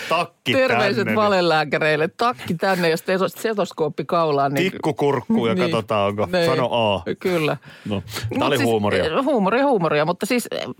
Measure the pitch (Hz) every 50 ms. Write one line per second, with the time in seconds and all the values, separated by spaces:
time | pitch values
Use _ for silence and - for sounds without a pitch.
0 | - - 160 170 170 - - _ - 175 202 269 262 254 240 233 214 202 - 226
1 | 196 226 214 220 214 208 196 185 175 165 156 156 151 143 160 160 160 151 151 147
2 | 156 - - - 233 240 247 - - - 180 160 208 190 190 175 175 165 160 165
3 | - 196 185 185 190 175 - - - 226 220 202 170 - - - 156 147 - -
4 | 139 - 180 170 165 156 143 139 139 139 143 139 180 190 - - - 160 - -
5 | 147 143 139 127 - - 226 220 117 113 - 185 175 175 156 113 104 - 110 104
6 | 98 101 104 107 104 - 180 175 170 165 165 156 127 117 - 120 113 104 98 90
7 | - - - - - 190 180 165 156 143 143 - - - - - - 107 107 95
8 | - - - - - - - 254 302 - 143 127 - - - - 208 - 98 92
9 | - - 156 269 262 294 285 226 190 190 220 254 277 285 254 196 165 151 151 147
10 | 156 170 175 - 214 - 254 240 - - - - - 123 -